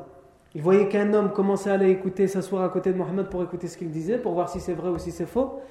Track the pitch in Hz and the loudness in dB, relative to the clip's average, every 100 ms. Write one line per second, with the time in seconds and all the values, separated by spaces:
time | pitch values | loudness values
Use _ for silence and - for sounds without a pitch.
0 | - - - _ _ 156 160 196 196 208 | -14 -20 -20 _ _ -4 4 6 6 2
1 | 208 208 196 - 196 196 202 196 190 185 | 2 2 2 2 0 0 0 4 4 4
2 | 190 - 190 190 185 196 180 185 185 185 | 0 0 0 0 -2 -2 0 0 0 0
3 | 165 190 190 180 175 175 170 - 170 156 | -2 -2 -4 -4 -4 -6 -8 -8 -6 -4
4 | 160 233 185 170 175 185 190 165 175 165 | -2 -2 0 -2 -2 -4 -6 -4 -2 -4
5 | 175 - 165 233 269 - - | -4 -6 -4 0 -2 -4 -14